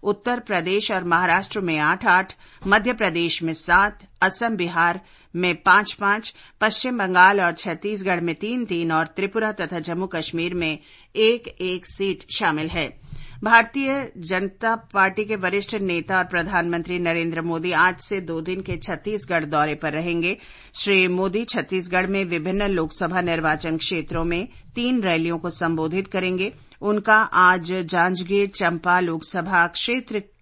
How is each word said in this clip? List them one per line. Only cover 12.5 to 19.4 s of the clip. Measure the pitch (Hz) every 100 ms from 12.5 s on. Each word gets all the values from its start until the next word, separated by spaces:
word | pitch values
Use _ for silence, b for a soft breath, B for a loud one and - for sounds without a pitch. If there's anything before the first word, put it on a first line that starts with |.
| 151 160
है। | 175 139 - B B B B
भारतीय | 208 233 226 277 269 277 262 -
जनता | 165 185 196 - 226 226
पार्टी | - 202 190 190 208
के | 214
वरिष्ठ | 180 196 196 214
नेता | 190 170 160 185
और |
प्रधानमंत्री | 180 180 170 185 170 170 170 180
नरेंद्र | 175 170 165 165
मोदी | 165 165 175
आज | 160 180 175
से | - 196
दो | 165 165
दिन | 165 185
के | 185 175
छत्तीसगढ़ | - 151 208 214 - 170